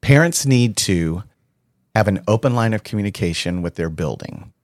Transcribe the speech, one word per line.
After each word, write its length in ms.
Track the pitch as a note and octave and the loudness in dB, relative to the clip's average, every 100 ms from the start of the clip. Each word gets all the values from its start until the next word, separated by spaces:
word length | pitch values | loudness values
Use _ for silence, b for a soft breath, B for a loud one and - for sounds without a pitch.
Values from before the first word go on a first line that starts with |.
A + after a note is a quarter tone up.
parents 440 | - C#3 E3+ E3 | 6 4 4 0
need 320 | C#3 B2+ A#2+ G2+ | 2 4 2 0
to 440 | - F2+ E2 E2+ - _ _ _ _ _ _ | 0 0 0 -2 -8 _ _ _ _ _ _
have 140 | A2 G#2+ | 0 2
an 160 | G2 - | 0 0
open 300 | A2 C3+ A#2+ | 0 2 0
line 180 | A2+ | 0
of 80 | A2 | -2
communication 800 | - G#2+ G2+ - F2 E2 F2 F2+ | -4 -4 -4 -4 -4 -2 -4 -4
with 140 | E2+ - | -6 -4
their 140 | E2 | -6
building. 640 | D#2+ D#2+ G#1+ - - - _ | -4 -6 -6 -12 -16 -18 _